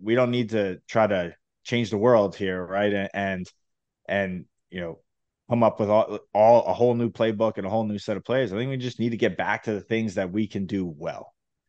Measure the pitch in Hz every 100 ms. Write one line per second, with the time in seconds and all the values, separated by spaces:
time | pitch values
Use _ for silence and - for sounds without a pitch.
0 | 101 120 123 123 110 110 98 90 - 113
1 | 107 95 87 - _ _ - 120 104 101
2 | 120 113 101 87 95 92 87 98 104 101
3 | 98 98 98 92 90 _ _ _ _ _
4 | - 98 95 90 - _ _ 90 85 -
5 | _ _ _ _ - 120 113 - 104 107
6 | 110 104 - 104 110 120 - 92 123 117
7 | 117 - 113 107 113 104 95 110 110 104
8 | - 98 - 131 117 98 131 131 123 -
9 | 117 110 113 87 90 110 - 101 - 113
10 | 110 95 92 101 104 101 92 98 90 76
11 | 82 - - _ _ _